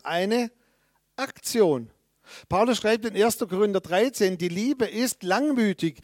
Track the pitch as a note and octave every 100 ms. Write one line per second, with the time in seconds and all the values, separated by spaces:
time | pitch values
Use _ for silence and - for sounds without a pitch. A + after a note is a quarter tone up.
0 | C#3+ E3+ G3 A#3 A#3 - _ _ _ _
1 | _ - C4+ - - A#3+ F3+ C3 A2+ _
2 | _ _ - - - F3+ A#3+ A3 G#3+ A3
3 | A3+ G3 A3+ - G3+ F#3 G#3 F#3+ E3 F3+
4 | B3+ - G3 F3 F3 F3 B3 C4 G#3 G#3
5 | B3 - F3+ G3+ D4+ B3+ G#3+ F3 E3 -